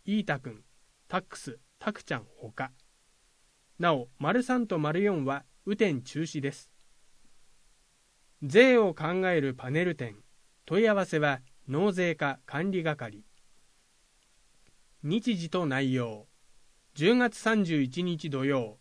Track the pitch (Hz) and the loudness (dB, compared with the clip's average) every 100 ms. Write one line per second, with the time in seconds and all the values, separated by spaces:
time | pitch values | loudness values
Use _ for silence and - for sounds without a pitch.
0 | 190 208 196 139 127 104 - _ _ _ | -4 -2 -2 -6 -6 -16 -20 _ _ _
1 | - 185 185 - - 117 _ _ - 208 | -6 -6 -6 -14 -14 -16 _ _ -8 -8
2 | - 120 104 - 113 - 131 131 _ _ | -8 -8 -8 -18 -16 -10 -10 -10 _ _
3 | _ _ _ _ _ _ _ - 175 143 | _ _ _ _ _ _ _ -2 2 2
4 | 120 - 147 240 247 254 220 170 151 170 | -2 -4 0 0 2 0 0 0 0 2
5 | 202 175 135 139 - _ - 208 208 135 | 2 2 -2 -4 -8 _ -6 0 0 0
6 | 127 147 165 151 135 - - _ - _ | -4 -6 -6 -4 -6 -8 -20 _ -20 _
7 | - - - - - - _ _ _ _ | -20 -20 -20 -20 -20 -20 _ _ _ _
8 | _ _ _ - 143 180 262 240 202 156 | _ _ _ -12 2 8 8 8 4 0
9 | 156 185 185 170 139 127 127 151 180 156 | -2 0 2 2 0 -4 -4 -2 0 -2
10 | 120 104 - _ _ _ - 175 220 196 | -8 -12 -20 _ _ _ -2 2 4 2
11 | 180 160 147 131 - - - 143 202 185 | 0 0 0 -2 -8 -20 -6 0 0 2
12 | 175 156 143 131 - 139 196 190 160 147 | 0 0 -2 -4 -8 -4 -2 -2 -2 -4
13 | 117 104 - - - - _ _ _ _ | -8 -14 -20 -20 -20 -20 _ _ _ _
14 | _ _ _ _ _ _ - _ _ - | _ _ _ _ _ _ -20 _ _ -10
15 | 147 220 247 190 165 185 156 131 135 127 | -2 -2 0 -2 -2 -2 0 0 0 0
16 | 117 107 - _ _ - - _ _ - | -2 -8 -18 _ _ -20 -20 _ _ 0
17 | 175 247 247 - 220 220 175 156 131 165 | 2 4 2 0 0 2 2 2 0 -2
18 | 180 160 165 139 139 135 110 - | -4 -4 -6 -2 0 0 -2 -10